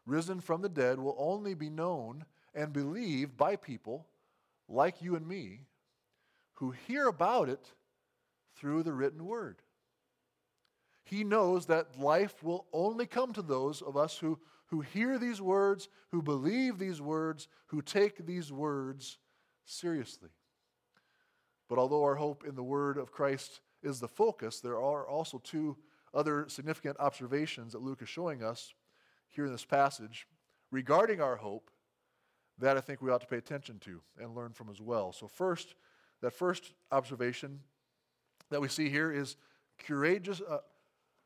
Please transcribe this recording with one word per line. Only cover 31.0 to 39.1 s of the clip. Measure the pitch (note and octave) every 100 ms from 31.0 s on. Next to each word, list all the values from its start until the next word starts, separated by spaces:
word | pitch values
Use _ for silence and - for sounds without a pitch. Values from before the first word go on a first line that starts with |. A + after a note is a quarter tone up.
| D4+ G3
our | C#3+ A#2
hope | G#2+ G#2+ - _ _ _ _ _ _ _ _ -
that | C3+ C3+
I |
think | B2+ C#3
we | C3
ought | B2
to | -
pay | A#2+
attention | - C#3+ - G#2+
to | - F2 - -
and | A#2 A#2
learn | A#2+
from | A2+ A2
as | G2+
well. | G#2+ A#2 F#2
So | - G#2
first, | - F#3 E3+ - - _ _ _ _
that | B2
first | - F3+ F3+ - _ -
observation | C3+ B2+ B2+ B2 B2 C#3+ C#3 - _ _ _ _ _ _ _ -
that | D3
we | C#3
see | - D3+
here | C#3+ D#3+